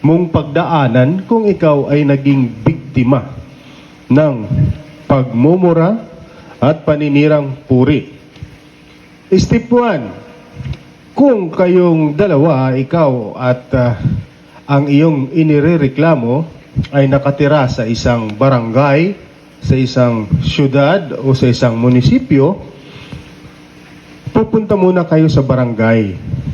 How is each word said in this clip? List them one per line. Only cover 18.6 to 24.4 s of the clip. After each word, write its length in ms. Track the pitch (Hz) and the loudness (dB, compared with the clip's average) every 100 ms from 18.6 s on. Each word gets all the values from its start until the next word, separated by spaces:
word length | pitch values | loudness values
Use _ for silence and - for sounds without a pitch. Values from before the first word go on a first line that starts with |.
| 113 117 143 139 180 202 - - - - | 0 0 2 2 0 -4 -14 -20 -20 -14
sa 160 | - 131 | -2 0
isang 480 | 127 127 123 113 104 - | 0 0 0 0 -2 -2
syudad 720 | - - 139 135 143 190 170 | -2 0 0 2 2 0 -4
o 240 | - 135 131 | -6 -2 0
sa 80 | 131 | 2
isang 320 | 117 123 113 | 2 0 0
munisipyo, 800 | 123 127 127 254 254 139 139 196 - - - - - - - - - - - - - - - - - | 2 4 4 2 2 2 2 -2 -10 -20 -20 -20 -18 -18 -20 -20 -20 -20 -20 -20 -20 -20 -20 -16 -4
pupunta 400 | 220 | -2